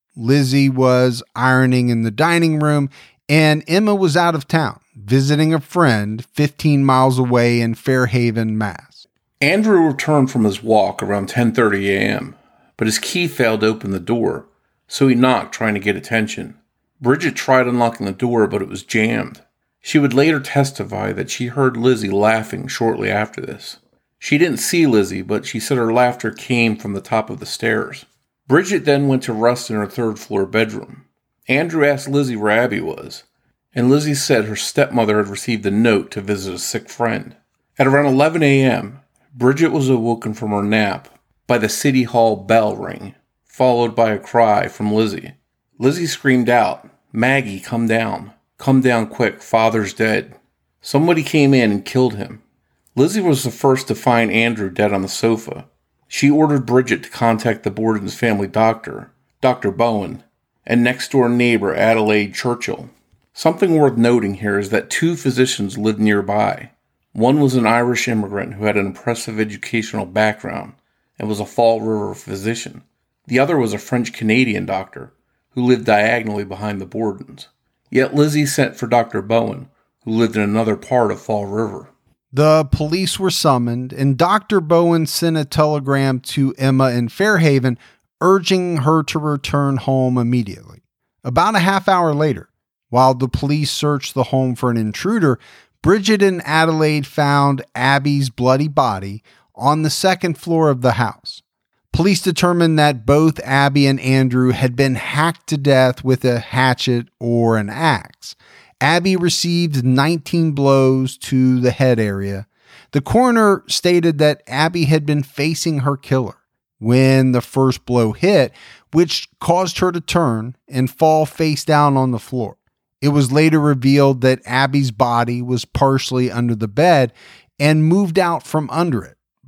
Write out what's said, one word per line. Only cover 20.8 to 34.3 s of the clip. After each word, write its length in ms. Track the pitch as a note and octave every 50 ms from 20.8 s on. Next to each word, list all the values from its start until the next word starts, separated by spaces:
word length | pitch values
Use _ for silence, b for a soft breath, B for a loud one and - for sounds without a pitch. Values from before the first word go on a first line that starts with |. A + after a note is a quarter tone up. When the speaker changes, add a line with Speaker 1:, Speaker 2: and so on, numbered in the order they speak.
| G2+ F#2+ G2+ G2 G2+ G2+ G2
Speaker 2:
that 160 | G2 F#2+ -
she 160 | - - B2
heard 320 | A#2+ A#2 C#3+ C3+ B2+ B2
Lizzie 320 | A2+ A#2+ C3 B2+ G#2+ G#2+ G2
laughing 580 | F#2+ G2+ G#2 A2 A2+ A2 G#2+ - G#2+ F#2+ F#2+
shortly 420 | C3+ - - A#2 A2+ G#2+ G#2 G2+ G2+
after 300 | G2 G#2 A2 - - -
this. 380 | - - - - - - - _ _ _ _ _ _ _ _
She 200 | _ - - C#3+
didn't 200 | D3 F3 E3+ C3
see 280 | - - - - E3+ D#3+
Lizzie, 360 | C#3 A2+ G#2+ G2 F#2 F#2+ F#2+
but 240 | F#2 - G#2 A2 -
she 160 | - - A2
said 160 | - - C#3+
her 160 | B2+ A#2 A2+ A2+
laughter 360 | B2 B2 B2 B2 - - A2
came 460 | G#2 - - - B2+ A#2+ A#2 A2+ G#2+
from 160 | A2 - G#2
the 80 | G2 G2
top 300 | - - A#2 A2 G#2+ -
of 100 | A2+ -
the 60 | -
stairs. 600 | - - - A2+ A2+ G#2+ G#2+ - - - - - _ _ _ _ _ _ _ _ -
Bridget 340 | C3 E3+ F#3 F#3 G3+ D#3+ -
then 240 | D3 C#3 C#3 C#3+
went 160 | C#3 C3+ B2+ C3
to 80 | -
rest 380 | A2+ G#2+ A2+ A#2+ B2 A#2+ - -
in 80 | A2+
her 80 | G#2+ G#2
third-floor 600 | G2 - - A#2 A2 G#2 G#2 - - G#2+ G2 G2
bedroom. 600 | F#2 G2 A2 A2+ A2 G#2+ G#2 - - - - _ _ _ _ _ _ _ _ _
Andrew 380 | - B2+ C#3+ E3 E3+ E3 D#3+ C#3+
asked 240 | C#3+ C#3+ C3+ - C3+
Lizzie 260 | C#3 C#3+ C#3 B2+ A#2+
where 160 | G#2 G#2 G#2
Abby 300 | G#2+ A2+ B2 B2+ G#2 G2
was, 420 | F2+ D#2+ - - - - - - _ _ _ _ _ _ _ _ _ _ _
and 160 | B2+ A#2+ B2+
Lizzie 240 | C#3 D3+ D3+ D3+ C#3+
said 300 | C#3 - -